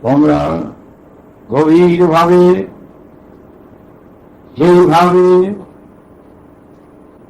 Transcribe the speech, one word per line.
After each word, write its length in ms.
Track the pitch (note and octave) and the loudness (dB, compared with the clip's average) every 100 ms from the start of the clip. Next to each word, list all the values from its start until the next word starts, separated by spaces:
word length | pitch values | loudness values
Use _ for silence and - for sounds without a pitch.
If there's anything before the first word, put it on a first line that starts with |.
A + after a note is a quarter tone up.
তোমরা 600 | A2+ C#3+ D3+ D3 D3 E2 - - - - - - - _ - | -2 0 0 0 -4 -8 -10 -16 -20 -20 -20 -20 -20 _ -8
গভীরভাবে 1160 | B2+ D#3 D#3+ F3+ E3+ F3+ D#3+ F3 F3+ F3+ F#3 F#3+ - - - - - - - - - - - - - - - - - - - | -4 0 2 2 0 0 0 0 2 2 0 -6 -16 -20 -20 -20 -20 -20 -20 -20 -20 -20 -20 -20 -20 -20 -20 -20 -20 -20 -4
যেভাবে 1000 | E3 F3+ F3 D#3+ F3+ F3+ F3+ F3+ F#3 G#3 F#3 - - _ _ - - - - _ _ - _ - - _ - | 0 2 2 2 0 0 2 0 -2 -6 -16 -20 -20 _ _ -20 -20 -20 -20 _ _ -20 _ -20 -20 _ -10